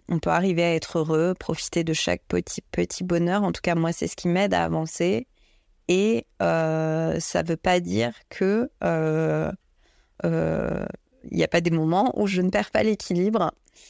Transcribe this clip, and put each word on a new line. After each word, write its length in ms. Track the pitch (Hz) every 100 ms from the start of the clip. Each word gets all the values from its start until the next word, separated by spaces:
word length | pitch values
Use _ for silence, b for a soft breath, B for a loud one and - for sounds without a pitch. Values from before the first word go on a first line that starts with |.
| -
on 120 | 165
peut 100 | 170
arriver 340 | 165 190 170
à 120 | 170 160
être 240 | - 170
heureux, 340 | 156 160 175 185
profiter 460 | - 160 - 170
de 100 | 160
chaque 280 | 160 - 180 -
petit, 340 | 180 - -
petit 420 | - - 175 -
bonheur. 400 | 185 170 175 202
En 80 | 196
tout 100 | -
cas, 140 | - 170
moi, 160 | 165
c'est 160 | 165 160
ce 80 | -
qui 120 | 175
m'aide 260 | 180 202
à 100 | 180
avancer. 640 | 165 160 160 - 175 220 254 _ _ _ _ _ -
Et, 400 | 180 214 233 - _
euh, 800 | 170 165 160 160 160 160 160 160
ça 240 | - 175
veut 140 | 165 165
pas 220 | 185 180
dire 340 | 175 107 240 - _
que, 400 | - 190 220 254 -
euh, 680 | 175 160 156 156 160 156 156 190 _ _ _ _ _ - 170
euh, 600 | 165 160 160 - - - - _ _ -
y 120 | -
a 40 | 160
pas 140 | 175
des 100 | 170
moments 420 | 165 160 180 247 -
où 80 | 202
je 140 | 185
ne 80 | 185
perds 220 | 202 208
pas 120 | 214
l'équilibre. 680 | 214 208 - 175 196 220 165 - _ b